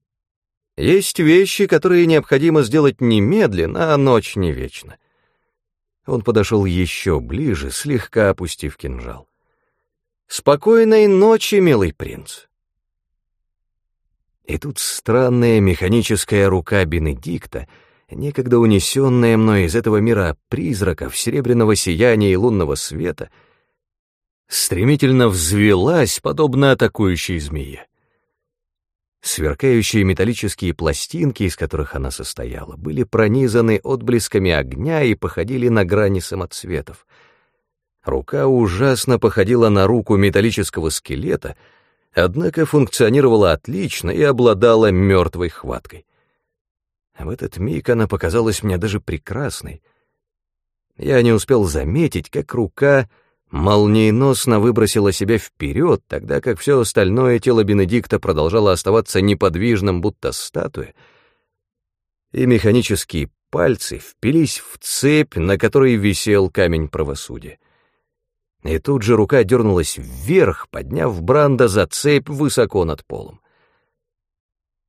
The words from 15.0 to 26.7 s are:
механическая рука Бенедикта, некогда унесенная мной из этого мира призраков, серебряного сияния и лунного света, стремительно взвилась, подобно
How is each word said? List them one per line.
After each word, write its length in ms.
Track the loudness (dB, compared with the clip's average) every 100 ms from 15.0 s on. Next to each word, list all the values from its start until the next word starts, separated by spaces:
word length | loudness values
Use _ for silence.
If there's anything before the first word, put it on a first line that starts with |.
| 0 2 2 4 4 4
механическая 880 | 4 2 0 0 0 -2 0 2 2
рука 360 | 2 0 0 0
Бенедикта, 840 | 0 -2 -6 -8 -10 -10 -14 -14 _ _ _ _
некогда 480 | -10 -8 -6 0 4
унесенная 760 | 4 4 0 0 2 2 2 4
мной 280 | 4 2 2
из 100 | 0
этого 220 | 0 0
мира 400 | 2 0 0 -4 _
призраков, 680 | -6 -4 -2 -2 -4 -8 -6
серебряного 580 | -4 -4 0 2 2 2
сияния 560 | 0 2 2 4 2
и 40 | 2
лунного 400 | 2 0 -2 -4
света, 560 | -6 -8 -8 -8 -14 _ _ _ _ _ _ _ _ _ _ _ _
стремительно 800 | -8 -6 -2 0 2 2 4 2
взвилась, 920 | 0 -2 2 4 4 2 2 0 -2
подобно 520 | -6 0 0 2 2